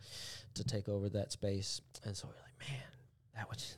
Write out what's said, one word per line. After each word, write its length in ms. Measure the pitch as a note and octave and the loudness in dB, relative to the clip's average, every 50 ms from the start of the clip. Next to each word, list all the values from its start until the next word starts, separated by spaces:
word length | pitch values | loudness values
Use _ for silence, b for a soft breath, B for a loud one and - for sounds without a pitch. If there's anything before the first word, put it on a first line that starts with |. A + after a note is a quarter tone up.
| B B B B B B B B B B - | B B B B B B B B B B -4
to 100 | - - | 0 2
take 240 | - - G#2 G2 - | 2 4 2 4 4
over 200 | G2+ G2+ G2 G2+ | 4 6 6 6
that 200 | F#2+ G#2 G2 - - | 4 4 2 2 0
space. 480 | - - G2+ G2 G2 G2 - - - - - - - - | 2 4 4 4 4 4 2 0 -2 -4 -8 -12 -6 -2
And 120 | G#2+ G2+ | -2 -2
so 100 | - - - | -2 -2 -6
we're 140 | - - - | -8 -10 -16
like, 260 | - - - - - | -18 -14 -8 -4 -4
"Man, 140 | C#3 B2+ - - - - - - - _ _ - - | -4 -4 -4 -8 -14 -18 -20 -20 -20 _ _ -12 -6
that 120 | A2 G#2+ - | -6 -4 -4
would, 140 | - - - - - | -4 -4 -4 -6 -4